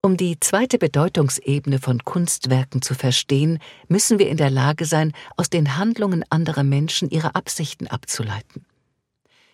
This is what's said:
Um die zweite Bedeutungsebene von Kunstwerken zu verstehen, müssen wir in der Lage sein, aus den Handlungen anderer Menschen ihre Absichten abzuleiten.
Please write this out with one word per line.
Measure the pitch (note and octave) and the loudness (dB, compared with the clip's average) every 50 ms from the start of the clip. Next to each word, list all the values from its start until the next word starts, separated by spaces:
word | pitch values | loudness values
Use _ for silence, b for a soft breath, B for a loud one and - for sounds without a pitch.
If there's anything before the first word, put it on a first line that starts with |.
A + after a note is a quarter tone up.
Um | - G3 F#3 F3 | 4 2 2 2
die | F#3 F3 E3 - | 0 -2 -2 -2
zweite | - - - G3+ B3 B3+ - | -2 0 2 2 2 2 2
Bedeutungsebene | A#3 F3+ D3 - C#3+ D#3 F#3+ - E3+ D3 C3+ - - - - C#3 C#3+ - C#3 C3+ C3 | 2 0 2 2 2 2 2 2 2 2 2 0 -4 -2 -2 -2 0 0 0 -2 0
von | - C3 B2 A#2 - | 0 0 -2 -2 -2
Kunstwerken | - - F3+ F3 E3 - - - B2+ B2+ C3 C3 - - C3 | -4 -2 -2 -2 -2 -2 -4 0 0 2 2 0 0 -4 -4
zu | - - | -2 -2
verstehen, | C3 - - B2+ A#2+ - - - C#3 C#3 D3+ D#3+ E3 D#3 B B B B B B | -4 -2 0 0 0 0 0 0 0 2 2 2 0 -2 B B B B B B
müssen | E3+ G#3 - - A#3 G3 | 0 2 4 2 4 4
wir | - - | 4 2
in | D#3 | 2
der | D#3 D3+ C3+ | 2 2 2
Lage | C3+ C3+ C3 C#3+ D#3 D#3 E3 | 2 2 2 2 0 0 -2
sein, | D#3 E3 D#3 D#3 D#3 D3 B B B B - | 0 2 2 2 0 -2 B B B B -4
aus | E3+ - | -4 0
den | - E3+ D3+ C#3 C3+ D#3+ | 2 2 2 2 0 0
Handlungen | G3 A3+ A#3 - G#3 G3 F3+ E3 - _ | 0 0 0 0 0 0 0 -2 -2 _
anderer | D#3+ D#3+ E3 D#3 D#3 D3 C#3 | 0 0 0 0 0 0 0
Menschen | C#3 C#3 C#3 D3+ E3 - - F3+ C#3+ | 2 2 2 0 -2 -2 -4 -4 -2
ihre | - D#3+ D#3+ D#3 - | -2 -2 -2 0 -2
Absichten | - - - - - D#3+ - - _ - | -4 -4 -4 -6 -6 -6 -6 -6 _ -10
abzuleiten. | - - - - - - - A2+ G#2+ G2+ G#2 - _ - - _ _ _ _ _ _ _ _ _ _ _ _ b b b b b b | -10 -10 -10 -8 -8 -6 -6 -6 -6 -6 -10 -12 _ -20 -20 _ _ _ _ _ _ _ _ _ _ _ _ b b b b b b